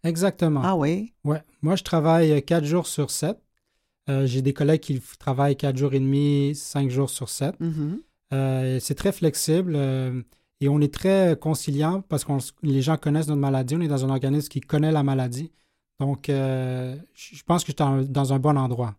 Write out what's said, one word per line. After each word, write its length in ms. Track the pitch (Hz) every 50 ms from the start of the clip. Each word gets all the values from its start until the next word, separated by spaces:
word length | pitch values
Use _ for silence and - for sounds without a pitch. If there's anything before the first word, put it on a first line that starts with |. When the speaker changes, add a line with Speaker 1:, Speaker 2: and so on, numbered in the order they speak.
| -
Speaker 1:
Exactement. 560 | 165 170 160 185 196 - - 175 160 151 139 135
Speaker 2:
Ah 140 | 180 190
oui ? 380 | 170 147 147 165 190 214 233 _ _ _
Speaker 1:
Ouais. 180 | 147 151 156 - _ _ _ -
Moi, 140 | 151 185
je 60 | - -
travaille, 480 | - - 165 151 160 160 170 170 156
euh, 100 | 151 147
quatre 260 | 139 - 175 170 151
jours 200 | 147 160 180 165
sur 240 | - - - 147 131
sept. 280 | - - - 160 220 - _ _ _ _ _ _ _ _ _ _ _ _ _ -
Euh, 160 | 139 135 135
j'ai 160 | 131 120 131 131
des 100 | 139 135
collègues 280 | - 151 143 160 156 -
qui 140 | - 143
f-, 200 | 127 - - - -
travaillent 380 | - - 135 127 139 143 143
quatre 220 | 139 - 139 135 131
jours 160 | 139 143 131
et 40 | 135
demi, 560 | 131 135 139 139 147 143 143 143 139 143 147
cinq 360 | 143 - - - 143 139 131
jours 180 | 123 135 139 131
sur 220 | - - 131 -
sept. 280 | - - 139 147 - -
Speaker 2:
Mhm. 420 | 160 170 160 156 147 147 175 254 - _ _ _ _ _ 139
Speaker 1:
Euh, 440 | 135 135 135 131 131 131 127 131 131
c'est 140 | - - 143
très 180 | - - 202 190
flexible, 600 | - 175 160 139 - - - 156 175 190 180 160
euh, 440 | 143 139 135 131 131 131 127 127 127 117 _ _ _ _ _ _ _
et 80 | 139 143
on 100 | 143 147 147
est 100 | 147 147
très 460 | - - 190 196 196 190 175 160 -
conciliant 600 | - 156 160 139 - - 139 139 151 160 180 196 190
parce 180 | _ 165 143 -
que 80 | - 143 139 123 - - _ -
les 200 | 151 135 135 131
gens 160 | 147 156 -
connaissent 300 | - 151 143 156 160 147
notre 120 | 151 143
maladie. 360 | 139 139 135 131 131 123 147
On 40 | 165
est 80 | 175 156
dans 160 | 143 135 131
un 60 | 135
organisme 380 | 135 135 131 135 139 151 143 -
qui 120 | - 135
connaît 320 | 131 _ - 147 151 156 160
la 100 | 151 139
maladie. 480 | 139 135 135 127 123 120 127 156 165 _ _ _ _ _ _ _ _ _ _
Donc, 280 | 143 139 139 135 - -
euh, 680 | 143 135 135 135 131 131 131 127 127 127 127 127 131 143 170 _ _
je, 220 | - - - -
je 60 | 143 -
pense 200 | - 175 175 -
que 80 | - 143
je 0 |
suis 40 |
dans, 260 | - 151 139 135 135 131
dans 300 | 139 131 143 135 131 139
un 40 | 135
bon 200 | 131 151 147 139
endroit. 360 | 131 127 123 120 123 113 101